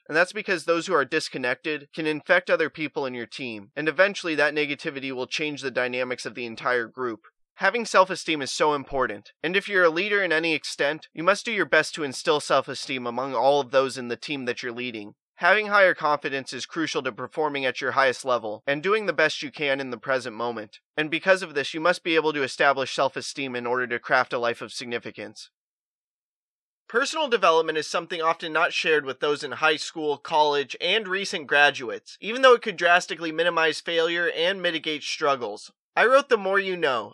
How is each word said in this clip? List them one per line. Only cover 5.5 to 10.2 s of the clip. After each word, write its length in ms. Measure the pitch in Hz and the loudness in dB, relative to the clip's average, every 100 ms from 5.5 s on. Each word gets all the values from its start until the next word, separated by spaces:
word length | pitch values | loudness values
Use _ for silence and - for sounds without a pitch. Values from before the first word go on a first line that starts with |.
| 139 | -6
the 80 | 135 | -6
dynamics 560 | 123 123 123 127 120 131 | -2 -2 -2 -4 -4 -8
of 80 | |
the 140 | 113 117 | -8 -10
entire 400 | 113 135 123 113 | -4 -2 0 -2
group. 380 | 127 123 107 - _ _ - | -6 -6 -6 -14 _ _ -2
Having 280 | 196 233 220 | 0 0 2
self-esteem 560 | 202 185 170 - 151 | 4 4 2 -4 -4
is 100 | 131 | -2
so 220 | - 156 | 0 2
important, 600 | 143 131 135 117 104 - _ | 2 -2 -2 -2 -4 -14 _
and 120 | 160 190 | -2 -2
if 140 | 202 | 0
you're 140 | 190 | 4
a 60 | 170 | 4
leader 340 | 160 208 202 | 4 0 0